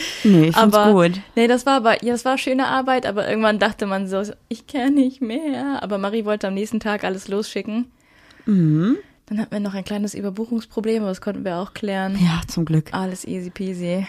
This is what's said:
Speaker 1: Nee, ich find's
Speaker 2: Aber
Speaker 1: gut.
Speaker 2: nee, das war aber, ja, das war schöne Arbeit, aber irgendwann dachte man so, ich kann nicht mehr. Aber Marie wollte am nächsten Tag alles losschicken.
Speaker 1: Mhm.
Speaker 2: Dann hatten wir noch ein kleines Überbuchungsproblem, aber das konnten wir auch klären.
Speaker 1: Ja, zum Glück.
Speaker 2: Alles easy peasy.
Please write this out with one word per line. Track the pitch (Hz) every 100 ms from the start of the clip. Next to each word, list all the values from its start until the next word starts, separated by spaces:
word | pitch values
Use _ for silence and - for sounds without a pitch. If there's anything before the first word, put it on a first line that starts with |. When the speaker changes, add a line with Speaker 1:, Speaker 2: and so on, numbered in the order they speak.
| - -
Speaker 1:
Nee, | 214 175 160
ich | 202
find's | 214 208
Speaker 2:
Aber | 208
Speaker 1:
gut. | 196 175 190 - 233
Speaker 2:
nee, | 233
das | 247 277
war | 269
aber, | 226 -
ja, | 233
das | 240 262
war | 262
schöne | - 262 -
Arbeit, | 262 262 254 202
aber | 202 -
irgendwann | 214 220 208
dachte | 208 - 202
man | 196 190
so, | 190 208 - -
ich | 226 -
kann | 277 269 285
nicht | 262 262
mehr. | 220 262 302 247 277 269
Aber | 190 196
Marie | 202 226 208
wollte | 214 196
am | 196
nächsten | 214 214
Tag | 214 208
alles | 185 190 -
losschicken. | 202 214 202 208 220 247 _ _ _ _ _ -
Speaker 1:
Mhm. | 190 156 156 208 370 - _ -
Speaker 2:
Dann | 214
hatten | 226
wir | 208
noch | 202
ein | 196
kleines | 190 208 208
Überbuchungsproblem, | 196 202 196 226 226 - 226 220 220
aber | 202
das | 190
konnten | 208 196
wir | 196 175
auch | 202
klären. | - 202 190 190 196
Speaker 1:
Ja, | 175 170 -
zum | 175
Glück. | 156 156 -
Speaker 2:
Alles | 190 190 180 -
easy | 185 180
peasy. | - 190 175 175 185